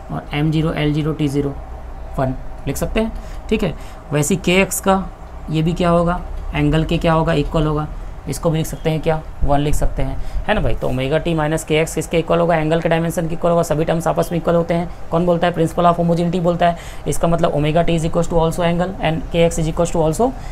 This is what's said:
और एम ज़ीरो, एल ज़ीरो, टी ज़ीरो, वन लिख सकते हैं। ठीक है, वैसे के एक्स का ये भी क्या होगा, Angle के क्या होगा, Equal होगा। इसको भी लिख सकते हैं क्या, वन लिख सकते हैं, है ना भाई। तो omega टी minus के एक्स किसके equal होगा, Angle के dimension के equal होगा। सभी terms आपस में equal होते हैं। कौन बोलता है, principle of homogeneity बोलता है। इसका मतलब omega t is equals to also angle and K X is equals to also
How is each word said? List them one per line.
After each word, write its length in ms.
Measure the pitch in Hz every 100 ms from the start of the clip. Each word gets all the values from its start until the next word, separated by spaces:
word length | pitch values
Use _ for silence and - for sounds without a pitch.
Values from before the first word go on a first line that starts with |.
| -
और 140 | 151 -
एम 180 | 147 156
ज़ीरो, 220 | 156 160
एल 200 | - 151
ज़ीरो, 200 | 147 151
टी 140 | 151 147
ज़ीरो, 260 | 143 143 139 - - - - - -
वन 180 | 131 131 - - 139
लिख 100 | 131
सकते 220 | 165 220
हैं। 120 | 220 - - - -
ठीक 140 | 220
है, 100 | 185 - - - -
वैसे 240 | 147 147 190
के 260 | 180 180
एक्स 180 | 190 -
का 240 | 196 190 185 - - - -
ये 120 | 156
भी 120 | 160
क्या 160 | 170 175
होगा, 320 | 170 170 180 - - - 147
Angle 280 | 147 160
के 140 | 156 170
क्या 160 | 165
होगा, 200 | 160 160
Equal 340 | 160 143 165 151
होगा। 200 | 151 151 - - - -
इसको 200 | 151 175
भी 80 | 160
लिख 100 | 151
सकते 220 | 151 165
हैं 100 | 156
क्या, 200 | 160 156 - -
वन 160 | 147 143
लिख 160 | 147 143
सकते 280 | - -
हैं, 120 | 135 135 - - -
है 60 |
ना 80 | 208
भाई। 140 | 135 -
तो 120 | 143
omega 300 | 127 135 156
टी 160 | 165
minus 300 | 160 151 156
के 120 | - 151
एक्स 180 | 160 -
किसके 240 | 147 170
equal 200 | - 170
होगा, 160 | 170 165
Angle 260 | 156 165
के 80 | 165
dimension 380 | 165 165 170 165
के 80 | 170
equal 160 | 175
होगा। 120 | 170
सभी 220 | 165 151 165
terms 220 | 165 160
आपस 220 | 156 -
में 80 | 170
equal 160 | 170 170
होते 180 | 170
हैं। 160 | 170 175 - -
कौन 140 | 165 175
बोलता 220 | 170 175
है, 60 |
principle 320 | 175 165 - 175
of 140 | 170
homogeneity 420 | 170 170 175 180
बोलता 260 | 175 170 175
है। 100 | 170 - - 160
इसका 200 | 143 170
मतलब 260 | 165 -
omega 320 | 147 151 160 165
t 120 | 170
is 60 | 160
equals 240 | 170 165
to 100 | 170
also 260 | 160 160 170
angle 260 | 170 180 190
and 300 | 160 160 -
K 140 | 170 170
X 100 | 165
is 100 | 160
equals 220 | 160 170
to 120 | 170
also 260 | 156 160 269 - -